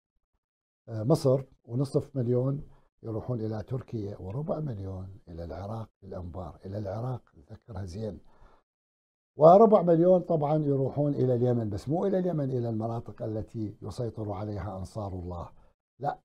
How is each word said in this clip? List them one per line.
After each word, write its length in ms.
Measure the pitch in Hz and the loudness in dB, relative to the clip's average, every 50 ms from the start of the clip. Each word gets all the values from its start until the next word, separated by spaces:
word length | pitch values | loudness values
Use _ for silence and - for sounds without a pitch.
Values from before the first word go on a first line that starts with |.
| _ _ _ _ _ _ _ _ _ _ _ _ _ _ _ _ _ - | _ _ _ _ _ _ _ _ _ _ _ _ _ _ _ _ _ -10
آه، 140 | 113 110 107 | -6 -2 4
مصر، 400 | 131 160 156 - 135 127 135 135 - - _ _ | 4 4 6 6 4 4 4 2 -4 -14 _ _
ونصف 500 | - 117 123 143 131 - 143 135 - - | -6 -2 -2 -2 0 0 -2 -2 -2 -4
مليون 480 | 135 120 120 123 123 127 135 139 143 147 - - - _ _ _ _ - | -2 0 2 2 2 2 0 0 -2 -6 -12 -18 -20 _ _ _ _ -10
يروحون 380 | 113 107 107 - - 123 110 | -8 -6 -6 -4 -4 -4 -4
إلى 220 | 110 107 110 107 101 | -2 -4 -4 -6 -6
تركيا، 540 | - 123 - - - - 113 101 98 101 - | -6 -6 -8 -6 -6 -8 -6 -6 -6 -8 -10
وربع 400 | 90 92 104 139 151 175 165 156 | -10 -8 -8 -6 -4 -4 -4 -4
مليون 480 | 156 139 113 98 98 95 95 92 95 95 95 - - 90 | -4 -6 -6 -6 -8 -8 -8 -10 -10 -12 -14 -16 -18 -16
إلى 160 | 85 82 85 | -12 -12 -10
العراق، 460 | 80 78 87 98 101 110 113 107 - _ _ - | -10 -10 -10 -10 -8 -8 -10 -10 -12 _ _ -16
الأنبار، 560 | 95 95 92 87 87 80 90 87 76 - - - | -14 -12 -10 -10 -10 -10 -10 -12 -12 -14 -14 -12
إلى 120 | 95 98 107 | -10 -8 -6
العراق، 440 | 107 98 98 110 120 127 127 - - _ _ 87 | -6 -6 -6 -6 -4 -6 -6 -8 -10 _ _ -20
نذكرها 480 | - - 110 - _ - 107 92 98 | -20 -20 -20 -20 _ -14 -12 -10 -10
زين، 340 | 90 82 104 113 104 90 71 - - - - - - - _ _ _ _ _ _ _ _ _ _ _ _ _ _ _ _ 127 | -8 -8 -8 -6 -8 -8 -10 -14 -20 -20 -20 -20 -20 -20 _ _ _ _ _ _ _ _ _ _ _ _ _ _ _ _ 8
وربع 440 | 147 165 180 202 226 214 214 196 | 10 10 12 12 10 8 8 6
مليون 400 | 170 175 170 160 170 180 185 180 | 6 6 4 6 6 6 6 4
طبعا 440 | 170 - 170 156 147 143 156 156 151 | 4 2 0 0 2 2 2 2 2
يروحون 480 | 143 139 135 135 120 - 143 147 147 139 | 2 2 2 0 0 0 0 0 0 2
إلى 220 | 131 127 127 127 | 2 2 2 2
اليمن، 340 | 117 123 123 120 120 113 104 | 2 2 2 2 2 0 -2
بس 200 | 104 98 - 123 | -4 -6 -4 -2
مو 160 | 151 180 202 | -2 0 0
إلى 140 | 196 196 185 | 2 2 2
اليمن، 300 | 180 180 165 151 139 131 | 0 0 0 0 -2 -2
إلى 200 | 131 123 120 117 | -2 -2 -2 -2
المناطق 520 | 113 107 110 113 113 117 - - 104 - 123 | -2 -2 -2 -4 -4 -6 -8 -10 -10 -8 -6
التي 520 | 113 107 110 101 - - 117 107 101 - - | -6 -4 -4 -6 -6 -6 -6 -6 -6 -8 -10
يسيطر 500 | - 104 92 - 123 113 - 113 110 104 | -12 -10 -8 -6 -6 -6 -6 -6 -6 -6
عليها 460 | 98 92 107 107 104 98 90 104 95 95 | -6 -6 -6 -6 -6 -6 -6 -6 -8 -8
أنصار 360 | 92 - - 113 104 98 95 | -10 -10 -8 -8 -8 -6 -8
الله، 360 | 92 87 90 87 87 80 - - - - - _ _ _ _ _ _ | -8 -8 -8 -8 -8 -10 -12 -14 -20 -20 -20 _ _ _ _ _ _
لا، 200 | 120 - - - _ | -6 -6 -6 -6 _